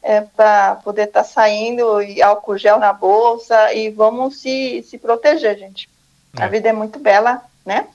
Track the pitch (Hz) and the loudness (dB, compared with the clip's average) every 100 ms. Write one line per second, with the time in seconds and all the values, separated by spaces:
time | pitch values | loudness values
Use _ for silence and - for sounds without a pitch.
0 | - 214 208 - 214 208 196 196 214 208 | -2 -2 0 2 4 4 2 -2 -6 -4
1 | 208 208 214 240 214 208 226 240 226 208 | -2 -2 -2 2 2 0 -4 -2 0 -2
2 | 202 202 202 208 208 196 208 214 208 196 | -2 0 2 2 -4 -2 2 2 2 0
3 | 185 214 233 233 - 226 220 220 214 214 | 0 2 2 -2 0 2 2 0 -4 0
4 | 214 240 262 277 262 269 262 240 - - | 0 0 -6 -8 -8 -6 -6 -8 -12 -8
5 | - 233 294 311 220 202 196 196 - _ | -4 0 0 0 -2 -4 -10 -20 -20 _
6 | _ _ _ - - 214 226 220 214 277 | _ _ _ -8 -6 -2 -2 -2 -6 -4
7 | 240 202 233 247 - _ 190 214 - | 2 2 2 -2 -8 _ -8 -6 -8